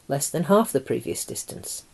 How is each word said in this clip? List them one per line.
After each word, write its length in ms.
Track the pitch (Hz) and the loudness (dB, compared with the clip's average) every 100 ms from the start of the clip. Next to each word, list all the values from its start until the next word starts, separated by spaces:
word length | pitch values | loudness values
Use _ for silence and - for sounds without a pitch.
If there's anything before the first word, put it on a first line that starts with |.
| - | -4
less 220 | 139 - | -2 0
than 140 | 156 | 0
half 280 | 147 202 226 | 4 6 6
the 80 | 131 | 2
previous 460 | - 123 - - - | 0 -2 -2 -6 -6
distance. 580 | - - - - - - | -8 -10 -12 -12 -12 -14